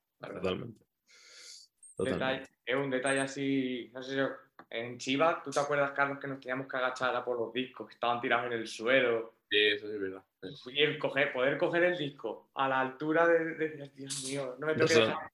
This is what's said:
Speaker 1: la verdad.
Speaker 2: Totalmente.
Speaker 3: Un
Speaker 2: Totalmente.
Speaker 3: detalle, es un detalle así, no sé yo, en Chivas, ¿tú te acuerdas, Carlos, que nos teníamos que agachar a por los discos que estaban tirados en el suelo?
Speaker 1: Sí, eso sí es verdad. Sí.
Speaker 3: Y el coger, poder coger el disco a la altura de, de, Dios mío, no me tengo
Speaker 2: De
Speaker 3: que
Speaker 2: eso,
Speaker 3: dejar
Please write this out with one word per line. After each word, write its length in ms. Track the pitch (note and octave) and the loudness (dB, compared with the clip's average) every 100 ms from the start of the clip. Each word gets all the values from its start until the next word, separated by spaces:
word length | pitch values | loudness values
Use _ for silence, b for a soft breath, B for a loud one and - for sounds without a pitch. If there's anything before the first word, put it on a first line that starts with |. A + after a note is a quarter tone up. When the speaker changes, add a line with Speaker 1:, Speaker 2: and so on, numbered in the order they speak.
| _ _ | _ _
Speaker 1:
la 80 | - | -14
verdad. 140 | G2 | -6
Speaker 2:
Totalmente. 440 | F#2 F2+ A#2 G#2+ _ _ B B B B B B B _ - - | -4 -4 -6 -14 _ _ B B B B B B B _ -14 -4
Speaker 3:
Un 60 | |
Speaker 2:
Totalmente. 360 | - - C3 C3+ | -2 0 -2 -4
Speaker 3:
detalle, 180 | C3+ _ - | -8 _ -2
es 100 | C3 | -2
un 140 | C#3 | 0
detalle 300 | B2+ C3+ C3+ | 0 0 0
así, 680 | C3+ C#3+ C#3 C#3 B2+ B2+ A2+ | 0 -2 0 0 0 -4 -8
no 80 | B2+ | -12
sé 140 | C3 C3+ | -6 -2
yo, 120 | C3 - - - - | -2 -4 -14 -20 -10
en 300 | A2+ A#2+ B2 | -8 -8 -6
Chivas, 440 | C3 C#3 D#3+ E3+ | 0 4 4 2
¿tú 80 | - | -2
te 100 | C#3 | -2
acuerdas, 320 | C#3+ D3 C#3 | 2 2 2
Carlos, 260 | C#3 C#3 C#3 | 2 0 -2
que 60 | C#3 | -8
nos 140 | C3+ | -8
teníamos 260 | B2+ B2+ C3+ | -6 -6 -4
que 80 | C3+ | -2
agachar 400 | B2+ - B2+ B2 | -2 0 -2 0
a 80 | |
por 140 | B2 B2 | -2 -2
los 140 | A2+ | -2
discos 320 | B2 B2+ - G#2+ | -4 -6 -8 -14
que 60 | |
estaban 260 | - A#2+ A#2 | -4 -2 0
tirados 260 | B2 A#2 B2 | 2 0 0
en 60 | |
el 140 | A#2 G#2 | -4 -6
suelo? 720 | - A2+ C3+ B2 A2+ A#2 - - | -4 2 4 4 2 -2 -12 0
Speaker 1:
Sí, 100 | G#2 | 4
eso 280 | G#2 G2+ G#2+ | 4 2 -4
sí 80 | |
es 60 | G#2+ | -6
verdad. 220 | F#2+ F#2+ - _ | -6 -8 -16 _
Sí. 280 | F#2+ - B2+ | -14 -12 -6
Speaker 3:
Y 80 | C#3 | 2
el 160 | D3 D3 | 2 2
coger, 340 | C#3 C3+ C#3+ | -2 0 0
poder 240 | B2+ C3 C#3 | 2 0 2
coger 280 | E3 E3+ | 0 2
el 120 | F3 F3+ | 2 0
disco 540 | F3 - A2 G2 - | -4 -6 -8 -10 -8
a 140 | - C3+ | -2 0
la 120 | C3 | 2
altura 460 | C3 C3 D#3 D#3 E3+ | 0 -2 0 4 6
de, 280 | E3 E3 | 4 2
de, 340 | D#3+ D#3 D3+ C#3 | -2 -4 -6 -14
Dios 300 | - C3+ C#3 C3 | -12 -8 -8 -6
mío, 280 | C#3 C3 B2+ | -4 -6 -4
no 80 | D3+ | -2
me 80 | |
tengo 120 | D3+ D#3+ | 4 6
Speaker 2:
De 80 | |
Speaker 3:
que 60 | D#3+ | 6
Speaker 2:
eso, 60 | A2 | 6
Speaker 3:
dejar 240 | D#3 - | 2 -8